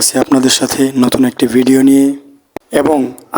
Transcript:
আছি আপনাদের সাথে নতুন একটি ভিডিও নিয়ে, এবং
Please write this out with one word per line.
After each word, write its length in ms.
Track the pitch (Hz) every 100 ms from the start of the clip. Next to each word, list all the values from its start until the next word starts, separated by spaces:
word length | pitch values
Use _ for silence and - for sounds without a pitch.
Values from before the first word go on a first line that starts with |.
আছি 120 | 131 131
আপনাদের 300 | 127 135 131 -
সাথে 220 | 127 - 135 135
নতুন 180 | 123 - 127
একটি 140 | - 123 117
ভিডিও 240 | 127 135 135
নিয়ে, 180 | 139 139 139 - _ _ - - 147
এবং 180 | 147 151 123 - -